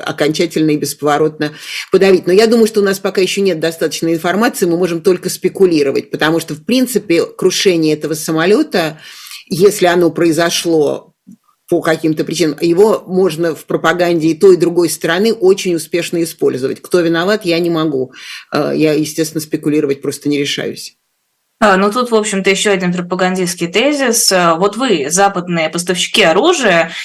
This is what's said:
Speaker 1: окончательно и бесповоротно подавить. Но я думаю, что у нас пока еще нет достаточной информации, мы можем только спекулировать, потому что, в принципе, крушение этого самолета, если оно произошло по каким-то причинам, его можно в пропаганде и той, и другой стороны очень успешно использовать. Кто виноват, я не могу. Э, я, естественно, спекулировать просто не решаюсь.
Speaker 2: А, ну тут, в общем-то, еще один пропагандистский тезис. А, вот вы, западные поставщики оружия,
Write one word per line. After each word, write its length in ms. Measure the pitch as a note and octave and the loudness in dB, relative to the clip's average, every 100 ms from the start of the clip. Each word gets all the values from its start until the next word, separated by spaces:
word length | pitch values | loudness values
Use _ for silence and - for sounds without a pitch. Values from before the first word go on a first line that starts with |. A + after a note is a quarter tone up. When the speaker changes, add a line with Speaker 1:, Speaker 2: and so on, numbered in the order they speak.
Speaker 1:
окончательно 680 | - D3+ D3+ D#3 E3+ E3 D#3 | -6 -2 -2 0 -2 0 0
и 60 | D3 | 0
бесповоротно 760 | C#3+ - D3 D3 D#3 D#3 D3+ D3+ - - - | -4 -4 -2 0 0 -2 -8 -8 -12 -12 -8
подавить. 340 | F#3 G3 F3+ F3 | -2 2 2 2
Но 60 | |
я 160 | F#3 A3+ | 2 4
думаю, 180 | A#3 A3 | 4 2
что 140 | G#3+ | 2
у 20 | |
нас 160 | G3+ F#3+ | 0 -2
пока 220 | G3 G3 | -4 -2
еще 200 | F#3+ G3+ | -2 0
нет 180 | G3 D#3+ | -2 0
достаточной 540 | E3 D#3+ D#3+ - E3 | -4 -2 -4 -4 -2
информации, 520 | E3 F3 F#3+ A#3+ - F3+ | -2 0 0 0 0 -2
мы 120 | E3+ | 0
можем 220 | F3+ E3+ | 0 0
только 300 | F3 F3+ F3+ | 0 0 -2
спекулировать, 800 | - F#3 - F#3 D#3 C#3 B2 - | -4 -4 2 2 2 0 -2 -4
потому 300 | - D#3 E3 | -2 0 0
что, 140 | D#3 | -2
в 100 | D3+ | -8
принципе, 580 | - B3+ B3 G3 F#3+ E3+ | -2 0 0 -2 0 0
крушение 720 | - - F#3+ F#3 G3+ E3+ D#3 | 0 0 0 2 0 2 2
этого 200 | D3+ D3+ | 0 -4
самолета, 840 | D#3 - D#3+ E3+ A3+ D#4 G3 D#3+ D#3 - - - - - | -6 -4 0 2 2 2 -2 -4 -6 -18 -20 -20 -18 -8
если 380 | E3 G3 F#3+ F3 | 2 2 4 2
оно 240 | F3 E3+ | 4 2
произошло 1040 | D#3 E3+ D#3 E3+ - E3+ D#3+ C#3+ C3+ - _ - - _ _ - | 2 0 2 0 -2 0 2 0 -2 -10 _ -20 -20 _ _ -4
по 120 | E3+ | -2
каким-то 420 | E3 D#3+ D#3+ D#3 | 0 0 0 -2
причинам, 340 | D#3 E3 D#3+ C#3 | -4 -2 -2 0
его 440 | E3+ E3+ G#3+ F#3+ - | 0 4 4 2 -2
можно 480 | F#3 F#3 D#3 E3+ | 0 0 0 -4
в 100 | D3 | -4
пропаганде 640 | - E3 E3 F3 F3 E3+ D#3+ | -6 -2 0 0 2 2 0
и 80 | |
той, 200 | D#3 G3 | 4 6
и 20 | F3 | 6
другой 340 | F3 F3 E3 | 4 0 0
стороны 420 | - E3 F3 A3+ | -2 -4 0 0
очень 440 | A3+ F#3 F#3+ F#3 E3 | 2 2 2 0 -4
успешно 440 | - F3 D#3+ F3 | -4 -4 -4 -4
использовать. 640 | E3 - C#3+ C3 C3 - | -4 -2 -2 -2 -4 -6
Кто 160 | - F3+ | -2 0
виноват, 460 | E3+ E3 F3+ G#3+ | 2 0 0 -2
я 160 | F#3 E3+ | 0 0
не 100 | F3 | 0
могу. 420 | D#3+ D#3+ C3+ C3 - - - - | 0 -2 -2 -4 -10 -18 -18 -6
Э, 200 | D3 C#3+ | -4 -2
я, 200 | C#3+ D#3 | 0 0
естественно, 460 | D3+ D3+ - D#3 D#3+ | 0 -2 -4 -4 -4
спекулировать 600 | - D3+ D3+ D3+ D3 C#3 | -6 -4 -2 0 0 -2
просто 260 | C#3+ C#3 C#3+ | -6 -6 -2
не 80 | C#3+ | -2
решаюсь. 600 | C#3+ - D#3 - - _ _ _ _ _ _ - | -2 -4 -6 -8 -14 _ _ _ _ _ _ 0
Speaker 2:
А, 140 | G#3+ F#3+ | 2 4
ну 160 | G3+ | 2
тут, 180 | A#3 A#3+ | 0 0
в 40 | |
общем-то, 340 | A3 G#3+ G3 F#3+ | 0 0 -2 0
еще 240 | G3 G#3+ | 0 0
один 180 | F#3+ F3+ | 0 -2
пропагандистский 760 | F3+ F3 F#3 F#3 F#3 F3 - E3+ | -4 -4 -2 -2 -2 -4 -4 -4
тезис. 680 | F#3 C4+ C#4+ B3+ A3+ - | 0 0 0 0 0 2
А, 220 | F#3 F3 | 2 4
вот 240 | D#3+ G3+ G#3+ | 2 0 0
вы, 300 | C4 E3+ C#3 | 0 0 0
западные 580 | F3+ G3+ F#3+ F3+ E3+ D#3+ | 2 2 0 -4 -2 -2
поставщики 540 | E3+ F3 F3+ - - | -4 -4 -2 -2 2
оружия, 680 | F3+ E3+ D#4 E4 A#3 E3+ E3 - | 2 4 2 2 2 2 0 -4